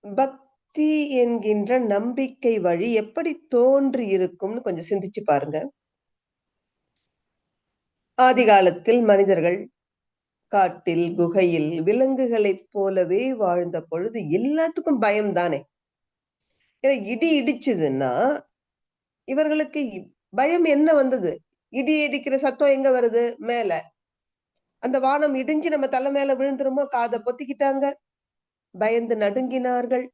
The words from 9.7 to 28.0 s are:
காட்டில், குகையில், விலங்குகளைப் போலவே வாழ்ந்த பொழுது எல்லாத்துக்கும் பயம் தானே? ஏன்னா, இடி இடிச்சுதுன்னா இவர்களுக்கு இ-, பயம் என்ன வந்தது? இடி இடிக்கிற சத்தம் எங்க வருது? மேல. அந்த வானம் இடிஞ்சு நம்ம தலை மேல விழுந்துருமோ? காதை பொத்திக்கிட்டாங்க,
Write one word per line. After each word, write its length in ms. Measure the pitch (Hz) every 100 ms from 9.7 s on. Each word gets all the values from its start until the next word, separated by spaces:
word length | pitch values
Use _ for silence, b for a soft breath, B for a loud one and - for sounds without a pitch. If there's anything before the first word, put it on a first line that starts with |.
| _ _ _ _ _ _ _ _
காட்டில், 680 | 202 185 - - 170 170 170
குகையில், 680 | 170 170 180 165 151 170
விலங்குகளைப் 840 | 160 226 262 262 254 233 208 190 _
போலவே 640 | 202 196 190 180 190 254
வாழ்ந்த 480 | 254 196 175 175 165
பொழுது 380 | 160 165 202 226
எல்லாத்துக்கும் 800 | 160 175 247 302 320 330 330 269
பயம் 340 | 214 208 208
தானே? 260 | 175 175 147 - _ _ _ _ _ _ _ _ _ _ _
ஏன்னா, 120 | 269 269 202
இடி 240 | 233 330 302
இடிச்சுதுன்னா 720 | 240 247 - 202 151 135 135 123 247 294 _ _ _ _ _ _ _ _ -
இவர்களுக்கு 540 | 269 311 311 302 302
இ-, 260 | 262 196 - _ _
பயம் 340 | 202 285 349
என்ன 300 | 320 285 311
வந்தது? 380 | 311 262 254 175 - _ _ _
இடி 260 | 247 269 302 294
இடிக்கிற 280 | 285 277 262
சத்தம் 340 | 269 262 285
எங்க 320 | 269 269 254
வருது? 340 | 233 233 240 233
மேல. 340 | 220 240 214 165 - _ _ _ _ _ _ _ _ _
அந்த 160 | 247 262
வானம் 360 | 262 285 302 262
இடிஞ்சு 340 | 262 302 320
நம்ம 180 | 302 269
தலை 240 | 269 269
மேல 240 | 277 277 254
விழுந்துருமோ? 500 | 269 269 277 262 277
காதை 320 | 247 233 233
பொத்திக்கிட்டாங்க, 720 | 226 247 262 277 277 269 277 277